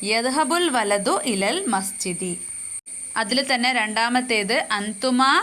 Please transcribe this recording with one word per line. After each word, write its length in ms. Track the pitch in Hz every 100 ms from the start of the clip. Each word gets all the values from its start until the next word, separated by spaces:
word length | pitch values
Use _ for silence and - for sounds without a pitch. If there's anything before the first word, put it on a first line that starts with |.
| 202
യദ്ഹബുൽ 560 | 226 247 277 285 339 349 247
വലതു 380 | 202 202 196 381 269
ഇലൽ 240 | 196 196 339 381 196
മസ്ജിദി. 580 | 190 - 190 175 185 175 - - - - - - - 220
അതിൽ 180 | 214 247 262
തന്നെ 200 | 254 247 247
രണ്ടാമത്തേത് 760 | 214 214 233 247 247 220 202 262 311 208
അന്തുമാ 540 | 202 202 262 247 269 320